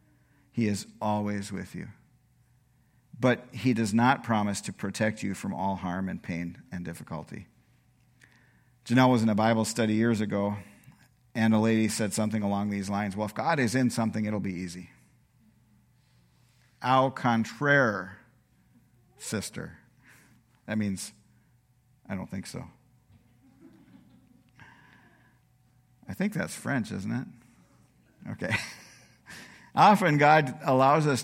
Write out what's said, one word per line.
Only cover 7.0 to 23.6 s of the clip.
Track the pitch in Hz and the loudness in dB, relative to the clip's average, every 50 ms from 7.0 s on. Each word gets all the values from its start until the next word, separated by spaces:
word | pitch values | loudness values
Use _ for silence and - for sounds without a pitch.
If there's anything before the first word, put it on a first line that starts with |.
| - - 85 76 76 - - 107 98 _ _ _ _ _ _ _ _ _ _ _ _ _ _ _ - _ _ _ _ _ _ _ _ _ _ _ - | -12 -12 -12 -12 -12 -12 -16 -16 -16 _ _ _ _ _ _ _ _ _ _ _ _ _ _ _ -20 _ _ _ _ _ _ _ _ _ _ _ -4
Janelle | - 120 131 131 127 | 2 4 6 6 6
was | 127 113 | 6 4
in | 110 110 | 4 2
a | 104 | 2
Bible | 104 110 113 117 110 110 | 4 4 4 4 2 0
study | 107 - 120 113 107 | -2 0 -2 0 0
years | 110 110 117 120 113 104 | 2 2 2 2 2 0
ago, | 107 101 110 101 101 104 104 101 - - - - - - - _ - _ _ _ _ _ - | -2 -2 -2 -2 -2 -2 -4 -6 -12 -18 -20 -20 -20 -20 -20 _ -20 _ _ _ _ _ -2
and | 117 110 110 | 0 2 4
a | 110 107 | 4 4
lady | 110 113 113 110 110 | 4 2 2 2 2
said | 104 - - 110 101 - | 0 0 -2 -4 -4 -2
something | - 107 107 110 110 | -2 -2 -2 -2 -2
along | 104 101 101 98 104 104 | -2 -2 -2 -2 -2 -4
these | 101 101 95 101 | -4 -6 -4 -4
lines, | 101 101 104 98 92 | -4 -4 -4 -4 -4
"Well, | 104 107 | -6 -6
if | 101 - | -6 -6
God | - 117 160 170 147 | -4 -2 0 0 2
is | 123 107 - | 0 0 2
in | 135 127 113 | 2 2 2
something, | - 120 113 110 - 107 107 | 0 0 -2 -2 -2 -2 -4
it'll | 107 107 101 | -2 -4 -4
be | 95 98 90 | -4 -4 -6
easy." | 85 92 87 85 92 87 - _ _ _ _ _ _ _ _ _ _ _ _ _ _ _ _ _ _ _ _ _ _ _ _ _ _ _ _ _ _ _ _ _ _ _ _ _ - | -6 -8 -10 -12 -14 -16 -18 _ _ _ _ _ _ _ _ _ _ _ _ _ _ _ _ _ _ _ _ _ _ _ _ _ _ _ _ _ _ _ _ _ _ _ _ _ -4
Au | - 123 131 131 131 131 | 0 4 4 4 4 2
contraire, | 135 - - 123 117 113 110 - - - 143 143 143 143 127 110 101 92 90 92 98 - - _ _ _ _ _ _ _ _ _ _ _ _ _ _ _ _ _ _ - | 0 0 0 2 2 2 0 -2 -4 -2 2 4 6 6 6 4 2 -2 -6 -8 -14 -20 -20 _ _ _ _ _ _ _ _ _ _ _ _ _ _ _ _ _ _ -16
sister. | - - 110 98 - - - - 82 82 - - _ _ _ _ _ - - - _ _ _ _ _ _ _ _ - | -10 -6 -6 -6 -6 -8 -10 -12 -12 -12 -14 -20 _ _ _ _ _ -20 -20 -20 _ _ _ _ _ _ _ _ -8
That | - 107 107 | -4 -2 -2
means, | 107 101 95 87 - - - _ _ _ _ _ _ _ _ _ _ _ _ _ _ _ _ _ _ - | -2 -2 -4 -6 -8 -14 -16 _ _ _ _ _ _ _ _ _ _ _ _ _ _ _ _ _ _ -10
"I | 95 | -10
don't | 92 87 - | -10 -8 -8
think | 95 95 87 | -10 -10 -10
so." | - - 87 85 90 - _ _ _ _ _ _ _ - - _ _ _ _ _ _ _ _ | -10 -12 -14 -14 -14 -20 _ _ _ _ _ _ _ -20 -20 _ _ _ _ _ _ _ _